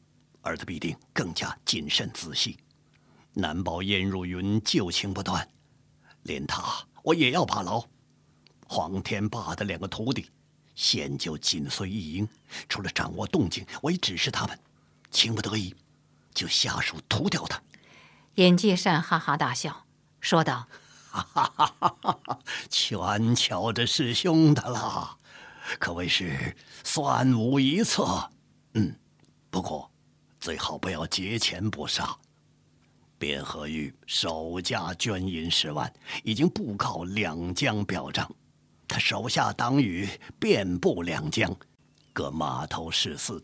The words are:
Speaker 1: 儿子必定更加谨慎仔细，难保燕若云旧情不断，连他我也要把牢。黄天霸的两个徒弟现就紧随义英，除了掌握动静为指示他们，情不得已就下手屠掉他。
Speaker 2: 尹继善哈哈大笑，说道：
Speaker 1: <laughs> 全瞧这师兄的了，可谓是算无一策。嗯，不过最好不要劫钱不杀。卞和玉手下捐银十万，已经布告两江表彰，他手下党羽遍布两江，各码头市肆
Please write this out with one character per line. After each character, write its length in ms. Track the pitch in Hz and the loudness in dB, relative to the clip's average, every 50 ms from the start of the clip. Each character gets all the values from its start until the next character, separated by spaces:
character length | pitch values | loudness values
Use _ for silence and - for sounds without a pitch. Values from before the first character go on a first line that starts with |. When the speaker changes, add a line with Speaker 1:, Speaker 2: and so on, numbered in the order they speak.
| _ _ _ _ _ _ _ _ | _ _ _ _ _ _ _ _
Speaker 1:
儿 160 | - - 82 80 | -6 -6 -6 -4
子 80 | - | -6
必 140 | - 90 78 | -8 -6 -6
定 180 | - 85 78 - _ _ _ | -4 -6 -6 -8 _ _ _
更 200 | - - 87 80 | -4 -4 -4 -4
加 240 | - - - - - _ | -4 -4 -6 -6 -4 _
谨 260 | - - 82 76 - | -2 -2 -2 -2 -2
慎 220 | - - 110 98 - | -2 -2 -2 -2 -4
仔 220 | - - 80 76 | -4 -4 -2 -2
细， 240 | - - 110 90 - _ _ _ _ _ _ _ _ _ _ _ - - _ _ | -2 -2 -2 -4 -8 _ _ _ _ _ _ _ _ _ _ _ -20 -20 _ _
难 300 | 87 92 78 78 87 95 | -4 -2 -2 -2 -2 -4
保 180 | 87 82 87 | -2 -4 -2
燕 240 | 95 98 101 95 95 | 0 0 2 2 2
若 200 | 98 95 95 90 | 0 -2 -2 -4
云 360 | 90 90 90 95 101 104 110 | -4 -4 -2 0 0 0 0
旧 300 | 110 - - 165 104 87 | 0 2 2 2 2 2
情 220 | 82 - - 101 92 | 0 -2 -2 -2 -4
不 100 | 92 98 | -4 -2
断， 240 | - 92 87 - - _ _ _ _ _ _ _ _ _ _ _ - - _ _ | -2 -2 -2 -2 -4 _ _ _ _ _ _ _ _ _ _ _ -20 -20 _ _
连 220 | - 78 69 71 | -8 -6 -6 -4
他 400 | 73 - - - - - - - - _ - - | -4 -4 -4 -4 -4 -4 -6 -8 -12 _ -4 0
我 120 | - 165 | 2 4
也 160 | 170 143 123 | 4 4 4
要 140 | 135 180 156 | 4 2 2
把 160 | - - 107 | 0 0 -2
牢。 200 | 95 87 101 117 - - _ _ _ _ _ _ _ _ _ _ _ _ _ _ - - | -2 -2 -2 -4 -4 -6 _ _ _ _ _ _ _ _ _ _ _ _ _ _ -14 -6
黄 320 | - 98 82 80 95 95 | -4 -4 -4 -2 -4 -6
天 280 | 95 - 113 98 104 104 | -4 -4 -4 -2 -2 -4
霸 260 | - 113 95 - 87 | -4 -6 -6 -6 -6
的 80 | - 104 | -4 -4
两 160 | 101 92 - | -4 -4 -4
个 80 | 98 98 | -6 -8
徒 240 | - - 113 120 | -6 -4 -4 -2
弟 180 | 143 - - - _ _ _ _ _ _ _ _ _ | -2 -4 -6 -8 _ _ _ _ _ _ _ _ _
现 420 | - - - - - 73 69 69 65 | -2 0 0 2 0 -2 -4 -4 -6
就 200 | - - 78 76 | -6 -6 -6 -2
紧 320 | - - - 80 73 71 | -2 -2 0 0 -2 -4
随 200 | - - 104 92 | -4 -4 -2 -4
义 260 | 98 110 87 76 78 | -4 -6 -6 -6 -4
英， 120 | 92 107 107 - _ _ - - - - - | -4 -4 -4 -6 _ _ -16 -16 -14 -8 -8
除 140 | - - | -6 -6
了 80 | 101 87 | -4 -4
掌 260 | - - - - - | -4 -4 -4 -4 -4
握 100 | - 104 | -6 -4
动 240 | - - 180 117 85 | 0 0 2 2 0
静 160 | - - 98 - - - | -2 -4 -8 -10 -10 -4
为 140 | - 147 175 | -2 -2 0
指 220 | 180 - - 92 82 | 0 0 -2 -2 0
示 120 | - 135 | -2 -2
他 160 | 120 - - | 0 -2 -4
们， 140 | - - - _ _ _ _ _ _ _ _ - _ | -4 -6 -10 _ _ _ _ _ _ _ _ -16 _
情 240 | - - - 117 113 | 2 4 4 4 2
不 80 | 101 | 0
得 140 | - 107 104 | -2 -2 -2
已 180 | 107 98 90 - - _ _ _ _ _ _ _ _ _ _ - | -2 -2 -4 -6 -12 _ _ _ _ _ _ _ _ _ _ -4
就 120 | - 92 85 | -4 -2 0
下 320 | - - - - - - | 2 2 2 2 0 0
手 160 | - - - 80 - _ | -2 -2 -4 -6 -4 _
屠 220 | - 107 160 - | -2 0 2 2
掉 160 | - - - | 0 0 -2
他。 160 | - - - - _ - - - - - - - - - - _ _ _ | -4 -6 -6 -8 _ -20 -20 -20 -20 -20 -20 -20 -20 -20 -20 _ _ _
Speaker 2:
尹 220 | - 180 180 175 170 | 6 8 8 8 8
继 180 | 180 214 180 | 8 6 4
善 260 | 180 - 202 170 143 | 4 4 4 4 4
哈 160 | 165 - 180 160 | 4 2 0 0
哈 200 | - - 143 156 | 2 0 0 2
大 160 | 151 127 123 | 0 0 0
笑， 320 | - - 160 - - - _ _ _ _ _ _ _ | -2 -4 -6 -8 -10 -14 _ _ _ _ _ _ _
说 240 | - - - 165 160 | 0 4 4 4 4
道： 240 | 151 131 120 120 - - - - - - - - - - - - - - 151 135 - - - - - | 4 0 -4 -6 -10 -16 -20 -20 -20 -20 -20 -18 -10 -8 -8 -8 -2 0 0 0 2 2 2 2 2
Speaker 1:
<laughs> 1000 | - - - 175 - - - 175 175 - - - - - - - - - - - | 2 0 0 0 0 0 -2 -2 -2 -2 -4 -8 -8 -8 -8 -8 -10 -10 -8 -4
全 640 | - - - - 117 92 87 92 104 104 113 113 120 | -2 0 0 0 -2 -2 0 0 2 4 4 4 4
瞧 380 | 113 - - - 92 98 117 | 4 4 2 0 0 0 0
这 140 | 110 - 120 | 2 2 2
师 280 | 117 - - 139 120 120 | 2 2 2 2 2 0
兄 400 | - - 185 160 160 160 151 147 | 0 2 4 6 8 8 8 8
的 80 | 139 - - | 6 4 0
了， 480 | 123 - - - - - - - - - _ - - - - - - - - - - - | -2 -2 -2 -2 -2 -2 -4 -6 -10 -14 _ -20 -20 -20 -20 -20 -20 -14 -8 -8 -6 -4
可 140 | - - 85 | -4 -4 -4
谓 120 | 85 90 | -2 0
是 480 | 87 - - 95 87 71 67 62 - - - - - - - - | 0 0 0 0 0 -2 -2 -4 -4 -6 -8 -14 -20 -20 -8 -2
算 500 | - - 165 143 139 131 120 127 131 127 | 0 0 2 2 2 4 4 6 6 4
无 280 | 113 110 120 135 139 | 4 4 4 4 4
一 200 | 135 135 151 190 | 4 4 4 4
策。 480 | 233 - - - - - - 92 - - - _ _ _ _ _ _ _ - | 4 4 4 4 2 2 0 -2 -4 -6 -10 _ _ _ _ _ _ _ 0
嗯， 200 | 110 104 - - - _ _ _ _ _ _ _ _ _ _ | 0 0 0 -2 -6 _ _ _ _ _ _ _ _ _ _
不 120 | - 92 | -4 -4
过 280 | 87 - 78 73 - - _ _ _ _ _ _ _ _ _ _ | -4 -4 -6 -8 -8 -12 _ _ _ _ _ _ _ _ _ _
最 160 | - - 80 78 | -6 -6 -4 -4
好 200 | - - 78 71 | -4 -4 -4 -4
不 120 | - 92 | -4 -4
要 180 | 90 78 82 85 | -4 -4 -4 -4
劫 320 | - - 92 95 117 113 | -4 -4 -4 -4 -2 0
钱 320 | - - - 85 98 110 | 0 0 0 -2 -4 -4
不 160 | - - 73 65 | -4 -4 -4 -4
杀。 260 | - - - - - - _ _ _ _ _ _ _ _ _ _ _ _ _ _ _ _ _ _ _ _ | -2 -2 -2 -4 -6 -10 _ _ _ _ _ _ _ _ _ _ _ _ _ _ _ _ _ _ _ _
卞 240 | 71 71 71 69 | -4 -4 -4 -4
和 240 | 71 - - 78 73 | -4 -8 -8 -8 -8
玉 300 | 76 78 78 73 67 - _ _ | -6 -6 -6 -6 -8 -10 _ _
手 560 | - - - - 87 82 80 80 82 85 92 | -4 -2 -2 -2 -2 -2 -4 -6 -6 -6 -6
下 320 | 90 - 123 101 - - 92 | -4 -2 -2 -2 -2 -4 -6
捐 300 | - - 117 104 92 92 | -4 -2 -2 -2 -2 -2
银 240 | 95 90 82 80 85 | -4 -4 -4 -4 0
十 220 | 85 - - 78 | 0 0 0 0
万， 200 | 73 76 64 - - _ - - - - - | -2 -4 -4 -4 -6 _ -14 -12 -10 -6 -4
已 100 | 113 110 | -2 2
经 140 | 104 147 185 | 4 2 2
布 260 | - - 208 127 101 | 2 0 -4 -4 -2
告 300 | 101 - 120 - 78 87 | -2 -2 -2 -2 -4 -6
两 480 | 90 98 110 104 85 78 85 85 90 92 | -4 -2 -2 -2 -2 -2 -4 -4 -4 -2
江 280 | - 147 131 104 104 101 | 0 0 0 2 0 0
表 260 | - 98 82 64 - | -2 -2 -4 -4 -4
彰， 180 | - - - - - - _ _ _ _ _ _ _ _ _ - | -4 -4 -4 -4 -8 -14 _ _ _ _ _ _ _ _ _ -6
他 120 | - 120 | -2 0
手 280 | - - 113 101 110 120 | 0 0 0 0 -2 0
下 240 | - 160 131 110 | 2 2 2 2
党 300 | 104 - 120 120 131 143 | 2 0 0 2 4 4
羽 260 | 135 101 87 87 98 98 - - - - - _ | 2 2 0 -2 -4 -4 -6 -8 -14 -20 -8 _
遍 380 | - 226 190 117 98 92 90 90 | 2 4 4 4 4 0 0 2
布 240 | - 190 127 87 | 2 2 2 2
两 280 | - 85 - - 156 151 | -2 -4 -4 -4 -4 -2
江， 220 | - - - - - - - - _ _ _ _ _ _ _ _ _ | 0 2 2 0 0 -4 -10 -18 _ _ _ _ _ _ _ _ _
各 160 | - - 69 | -6 -4 -4
码 380 | 71 80 78 73 64 64 73 - | -2 -2 -2 -2 -2 -4 -4 -4
头 240 | - - 80 82 | -6 -6 -4 -2
市 260 | 80 - - 95 76 - | -2 0 0 -2 -2 -2
肆 220 | - - 107 82 | -2 -2 -2 -6